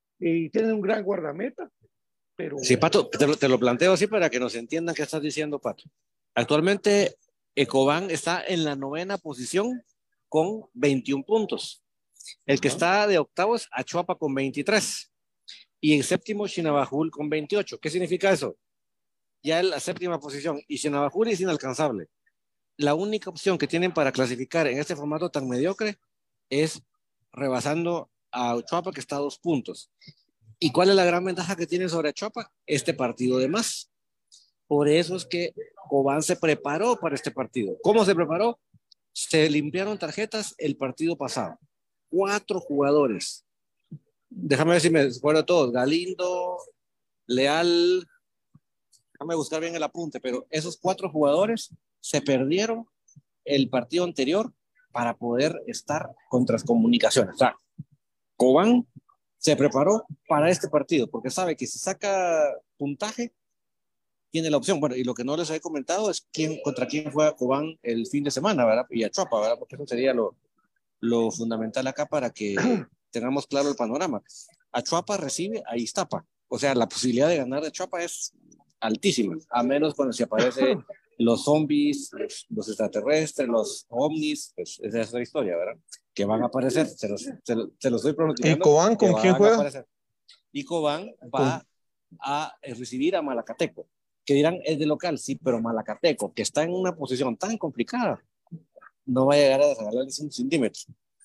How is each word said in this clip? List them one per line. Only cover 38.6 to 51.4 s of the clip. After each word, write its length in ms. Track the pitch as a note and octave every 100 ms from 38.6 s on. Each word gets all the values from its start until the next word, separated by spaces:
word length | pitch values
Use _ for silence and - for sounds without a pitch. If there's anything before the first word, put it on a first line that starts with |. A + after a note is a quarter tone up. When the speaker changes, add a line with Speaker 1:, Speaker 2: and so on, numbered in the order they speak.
| _ _ _ _ _
Speaker 2:
Se 360 | - - D#3+ D#3
limpiaron 480 | D3 D3 F3+ G3+ G#3
tarjetas 560 | D#3 G3+ G#3+ G#3+ G3 -
el 180 | D#3 C#3+
partido 400 | C3 B2 E3 D#3+
pasado. 400 | C3+ C3 F2+ - _ _ _ _ -
Cuatro 500 | F3 G3 G3+ - F#3
jugadores. 840 | - C#3+ C#3 D3 C3+ F2+ - - _ _ _ _ _ - _ _ _
Déjame 440 | - D3+ C3+ D#3+
ver 80 | F3
si 100 | E3
me 100 | D#3+
acuerdo 420 | C#3 A#2+ D3 D#3
todos. 280 | D3+ F3 B2
Galindo, 840 | B2 C3+ E3 F3+ F3+ F3+ F3+ F3+ F3+ - _ _ _ _ _ -
Leal. 800 | B2+ C#3 D#3+ F3 E3+ F3 F#3 E3+ _ _ _ _ _ _ _ _ _ _
Déjame 220 | - D#3 D#3+
buscar 240 | D3 D#3+
bien 160 | E3 E3+
el 80 |
apunte, 360 | D3 E3+ D#3+ -
pero 260 | B2+ B2 -
esos 260 | D#3 E3+ -
cuatro 320 | F#3 F#3+ F#3
jugadores 640 | D3+ C#3+ D#3+